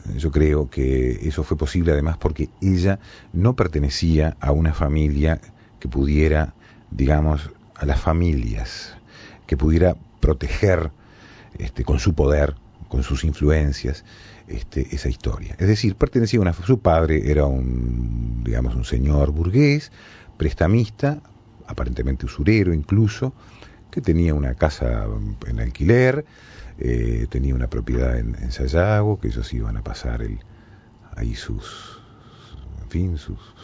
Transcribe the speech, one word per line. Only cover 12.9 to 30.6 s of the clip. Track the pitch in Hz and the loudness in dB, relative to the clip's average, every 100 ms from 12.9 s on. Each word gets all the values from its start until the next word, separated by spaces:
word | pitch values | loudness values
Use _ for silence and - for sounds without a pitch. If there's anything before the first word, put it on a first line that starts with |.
| 62 | -4
sus | 69 69 | -2 -2
influencias, | 80 71 73 78 73 69 - 69 - - - - - | -2 0 2 4 2 -2 -4 -6 -12 -20 -20 -20 -14
este, | - - 69 65 | -12 -8 -6 -6
esa | 78 64 | -4 -4
historia. | 60 55 50 50 - | -4 -6 -6 -10 -2
Es | 92 | 2
decir, | 107 107 98 | 2 0 0
pertenecía | 147 123 113 120 | 0 2 2 2
a | |
una, | 90 | 2
su | 85 87 123 | 0 0 2
padre | - 82 80 78 55 | 4 4 4 2 2
era | 73 71 | 2 2
un, | 65 62 62 60 60 58 57 58 58 | 0 -2 -2 -2 -4 -4 -4 -4 -6
digamos, | 57 57 62 | -4 -2 -2
un | 60 | -2
señor | 58 60 67 73 71 | -2 0 2 2 2
burgués, | 73 85 113 147 147 - - - - - - | 0 0 4 4 2 -4 -16 -20 -20 -20 -4
prestamista, | 76 - 82 113 110 - 139 147 - - - - - | -4 0 2 4 2 -2 -4 -4 -10 -20 -20 -20 -14
aparentemente | - 60 60 60 67 65 | -6 -4 -4 -2 -4 -6
usurero | - 73 110 92 | -2 2 4 4
incluso, | 80 73 101 107 - 131 - - - - - - | 0 2 2 2 0 -6 -8 -18 -20 -20 -20 -10
que | - | -4
tenía | 127 82 82 | 0 2 2
una | 76 65 | 2 0
casa | 64 78 71 60 57 52 53 52 52 - | 0 -2 0 -2 -2 -2 -4 -6 -8 -6
en | 57 | -4
alquiler, | 57 - 80 120 127 135 151 - - - - - | -4 0 4 4 4 0 -6 -16 -20 -20 -18 -6
eh, | 62 60 57 57 60 | -2 -2 0 -2 -2
tenía | 64 67 | -2 -2
una | 64 60 | -2 -2
propiedad | 60 57 60 62 60 | -4 -2 0 0 0
en, | 57 - | -4 -6
en | 60 | -8
Sayago, | 62 65 80 95 107 107 101 | -4 -2 0 2 2 0 0
que | 55 | -4
ellos | 57 57 | -4 -6
iban | 60 53 53 | -6 -4 -6
a | |
pasar | - 67 64 58 | -8 -8 -6 -6
el, | 55 53 - - | -6 -8 -12 -20